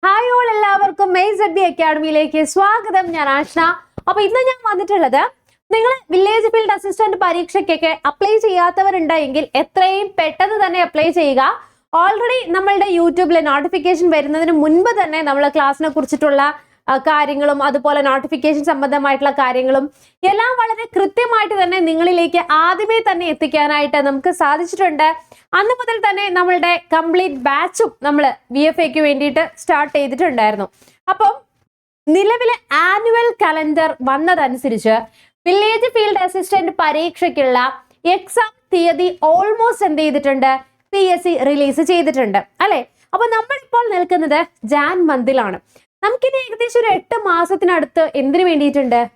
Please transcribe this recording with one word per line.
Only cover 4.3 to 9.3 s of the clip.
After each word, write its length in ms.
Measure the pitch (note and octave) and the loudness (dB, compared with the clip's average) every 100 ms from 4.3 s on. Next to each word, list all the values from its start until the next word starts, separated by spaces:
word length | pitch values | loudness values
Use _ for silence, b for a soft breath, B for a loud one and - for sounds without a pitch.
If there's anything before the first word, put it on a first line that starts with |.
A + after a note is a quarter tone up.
| A#4 B4+ | 2 0
ഞാൻ 100 | B4+ A#4 | -2 -4
വന്നിട്ടുള്ളത്, 560 | G4 F#4+ G4+ C4+ C4 G#4+ _ _ _ _ | -4 -2 0 2 2 0 _ _ _ _
നിങ്ങൾ 200 | A4 A4+ C5 _ | 0 0 -2 _
വില്ലേജ് 380 | F4 G4 A4 A4 | 0 2 2 2
ഫീൽഡ് 220 | A4+ G#4+ G4+ | 0 0 -2
അസിസ്റ്റന്റ് 440 | G4 F#4+ G#4+ F#4 | -4 -2 -2 0
പരീക്ഷയ്ക്കൊക്കെ 680 | F#4 F4 F4 G4 D#4 E4 E4 D#4+ C#4 | -2 -2 -2 -4 -2 -2 0 -2 -4
അപ്ലൈ 200 | C#4+ G4 G#4+ A4 | -2 0 2 2
ചെയ്യാത്തവരുണ്ടെങ്കിൽ 1000 | F#4 F4 F4+ G4 F#4+ D#4+ D#4+ D4 | 2 0 2 0 0 0 0 0